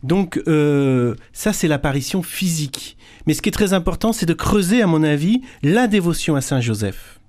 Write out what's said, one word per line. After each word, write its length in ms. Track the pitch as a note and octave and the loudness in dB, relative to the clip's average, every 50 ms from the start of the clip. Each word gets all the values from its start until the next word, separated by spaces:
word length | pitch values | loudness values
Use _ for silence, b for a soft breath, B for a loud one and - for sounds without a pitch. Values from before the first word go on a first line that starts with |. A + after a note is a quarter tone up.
| - | 0
Donc, 360 | B2+ E3 G3 G3 F3+ - D3+ - - | 0 0 0 0 0 -2 -4 0 2
euh, 680 | D#3 D3+ D3 D3 C#3+ C#3+ C#3 C3+ C3 B2+ A#2+ A#2+ - A#2 b b b | 2 2 4 4 2 2 2 2 2 2 2 0 -2 -6 b b b
ça, 200 | - - G#3+ G#3 | -4 -4 -2 -2
c'est 140 | - - E3 | 0 0 0
l'apparition 540 | D3+ C#3 - D3+ C#3 C#3+ C3 - - F#3+ | 0 0 -2 -2 -2 -2 -4 -2 -4 -4
physique. 760 | E3+ - - - F#3+ F3+ E3 D#3+ D3+ C3+ - - - - - B B B B B B | -4 -4 -8 -4 -4 -2 -2 -2 -4 -6 -6 -10 -12 -12 -20 B B B B B B
Mais 80 | - D#3 | -2 -2
ce 80 | - | 0
qui 80 | - G#3+ | 0 -4
est 20 | |
très 220 | F3+ - G#3+ F#3+ F#3+ | 0 0 0 2 2
important, 400 | F#3+ E3+ - F3 - - A3 A3+ | 0 0 -2 -4 -2 -2 -2 -2
c'est 140 | - - E3 | 0 0 -2
de 60 | E3 | 0
creuser, 500 | - - - - G#3 F#3+ E3+ G#3+ B3 A3 | 0 0 2 2 2 2 2 2 2 4
à 40 | F3+ | 4
mon 140 | D#3+ D#3 | 4 2
avis, 400 | D#3 D#3 D3 C#3+ D3+ F3+ A3+ B3+ B3+ B B B - | 2 2 2 2 2 2 0 0 -2 B B B 0
la 240 | C#3+ F3 A#3 B3+ A#3 | 2 2 4 2 2
dévotion 480 | G3+ G#3 F3 E3+ D#3+ - - - D3+ | 2 2 2 0 -2 -2 -2 0 0
à 60 | C#3 | -2
Saint 200 | C3 - D3 C3 | 0 -2 -2 -2
Joseph. 580 | A#2 A#2 A2 G#2 G#2+ G2 F#2+ - - - - - _ | 0 -2 -2 -2 -2 -6 -6 -8 -16 -20 -20 -20 _